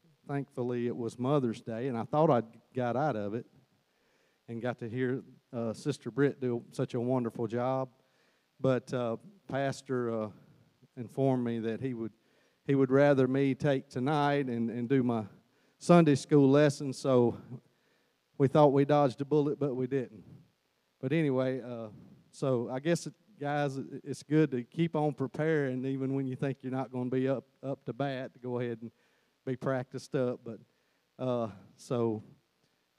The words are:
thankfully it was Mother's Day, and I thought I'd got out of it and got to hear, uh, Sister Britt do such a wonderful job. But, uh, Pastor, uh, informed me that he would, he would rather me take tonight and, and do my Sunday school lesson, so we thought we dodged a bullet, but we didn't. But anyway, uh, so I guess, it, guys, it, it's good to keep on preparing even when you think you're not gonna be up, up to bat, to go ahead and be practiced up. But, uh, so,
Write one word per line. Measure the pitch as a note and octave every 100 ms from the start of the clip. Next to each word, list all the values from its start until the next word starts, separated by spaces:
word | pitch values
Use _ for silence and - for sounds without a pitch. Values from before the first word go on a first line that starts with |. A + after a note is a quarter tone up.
| _ _ -
thankfully | C#3+ C3 - B2 B2 A#2+
it | A#2
was | A2+ A#2+
Mother's | B2+ D3 A#2+ G#2+
Day, | - A2+ C3+
and | A#2
I | -
thought | D3+ D#3+
I'd | A#2+ A2 - _ B2+
got | B2 A#2
out | D3+ G#2+
of | G2+ A#2
it | - _ _ _ _ _ _ _ _ _ -
and | A#2
got | A#2+ A#2
to | A#2
hear, | B2 B2+ B2+ - - _ A#2+
uh, | A#2
Sister | A2 D3+ C3+ B2
Britt | A2+ C#3+ -
do | B2+ A#2 -
such | - B2+ B2+
a |
wonderful | A#2+ C3 A#2 A#2 A#2
job. | A#2 B2 C3 B2+ _ _ _ _ _ _ _
But, | C3 B2+ -
uh, | B2+ A#2 A2+ - - -
Pastor, | C3 C#3 C3+ - B2+ A#2 A2+
uh, | G#2+ - - - _ _ _ -
informed | A2 - C3+ B2+
me | A#2+ A#2
that | A2 G#2+
he | C3
would, | A#2 A2+ _ _ _ _ _ -
he |
would | C3+ C3+
rather | C3 C#3+ C3+ B2+
me | C3+ C#3
take | B2+ D3+ C3+ -
tonight | C3 C3 D3+ C#3+ C#3+ C3
and, | A#2 A#2
and | A#2+ A#2
do | C3+
my | B2 A2+ G#2 - _ _ _ _
Sunday | - F3 D#3 C#3
school | - D3 C3+
lesson, | C#3+ D3+ C#3+ C#3+
so | B2 C#3 B2 A#2+ G2+ - B2+ _ _ _ _ _ _ _ -
we | C3+
thought | D#3 D3
we | C#3 C#3+
dodged | D3 C#3+ A2
a | C#3
bullet, | D3+ D3 -
but | C#3+ B2+
we | B2+
didn't. | C3+ A#2 G#2+ - - _ _ _ _ _ -
But | C3
anyway, | E3 D3+ C3 C3 C3
uh, | A#2 A#2+ A2 - - - _
so | - C#3 B2 A2+
I | B2+
guess, | D3+ E3 D#3+
it, | - _ -
guys, | C#3+ D3 C#3+ C3+
it, | F2 C3+
it's | C#3+ B2+
good | - D#3 D3+
to | B2
keep | A#2+ E3 E3 D#3
on | D3+
preparing | - C3 - D#3 D#3 C3+ B2+ C3+
even | C3+ C3 C#3
when | C3
you | B2+
think | C#3 C3
you're | C3
not | C3 B2+
gonna | B2+ B2
be | C3 C3
up, | B2+ - _
up | C3+ C3+ -
to |
bat, | A#2 C#3 B2+ C3
to | B2+
go | B2 B2
ahead | A#2+ A2+
and | A#2 _ _ _ _ _ -
be | B2+
practiced | C#3+ C3 B2+ C3 - C#3+
up. | B2 B2
But, | A#2 G#2+ _ _ _ _ _ -
uh, | B2+ A#2+ A2+ - - _
so, | - B2 A#2 G#2+ - - _ _ _ _ _